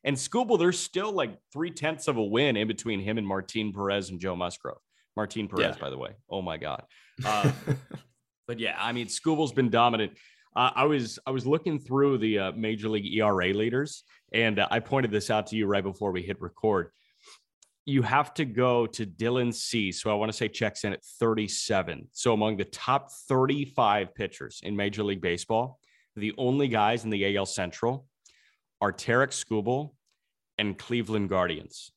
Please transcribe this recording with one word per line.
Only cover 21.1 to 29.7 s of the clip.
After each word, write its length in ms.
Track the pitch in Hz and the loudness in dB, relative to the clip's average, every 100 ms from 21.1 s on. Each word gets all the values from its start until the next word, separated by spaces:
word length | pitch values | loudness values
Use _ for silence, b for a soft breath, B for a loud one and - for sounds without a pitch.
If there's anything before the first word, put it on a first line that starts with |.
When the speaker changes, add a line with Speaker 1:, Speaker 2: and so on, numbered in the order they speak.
| - 117 110 104 - - 101 87 76 - | -2 0 2 -2 -4 0 0 -2 -8 -12
Speaker 1:
So 200 | - 123 | -2 2
among 240 | 110 107 101 | 2 2 0
the 80 | 98 | -4
top 460 | - - 139 143 - - | -6 0 0 -2 -20 0
thirty-five 840 | 131 135 143 135 135 113 104 92 | 2 2 0 -2 2 4 4 0
pitchers 480 | - 101 - 64 - | -4 -8 -6 -14 -12
in 120 | - 101 | -6 -2
Major 280 | 101 104 | -2 -2
League 180 | 104 98 | -2 -2
Baseball, 580 | 87 87 - 113 127 131 b b b - | -2 -2 0 -2 -2 -8 b b b -8
the 180 | 104 - | -6 -2
only 300 | 123 139 139 | 0 2 2
guys 360 | 113 104 117 | 4 4 2
in 60 | 110 | -2
the 160 | 104 98 | 0 0
A 100 | 101 | 0
L 100 | 95 | -2
Central 600 | - 90 - 117 135 - _ b b b b b _ | -4 -6 -2 -2 -2 -8 _ b b b b b _
are 120 | 101 | -2
Tarik 400 | 92 - 120 135 | -2 0 2 2
Skubal 640 | - - 110 104 | -2 -2 -2 0